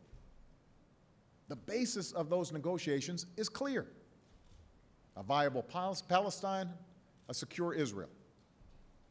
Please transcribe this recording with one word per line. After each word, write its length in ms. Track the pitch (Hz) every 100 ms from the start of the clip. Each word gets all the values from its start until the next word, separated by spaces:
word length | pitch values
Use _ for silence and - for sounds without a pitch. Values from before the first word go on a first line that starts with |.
| - - - - - - - - - - - - - - -
the 80 | 131
basis 560 | - 220 247 208 160
of 180 | 175 151
those 220 | 180 175
negotiations 760 | 156 160 180 156 139 170 175 - -
is 140 | 214
clear. 380 | - 277 254 - - - - - - - - - - - - - 98
A 60 |
viable 400 | 98 143 143 123
Pal-, 340 | - 175 185 180 -
Palestine, 600 | 180 202 - 196 190 180 175 - - - - -
a 60 |
secure 400 | 123 - - 170
Israel. 360 | 156 131 98 82 - - - - - - - - - -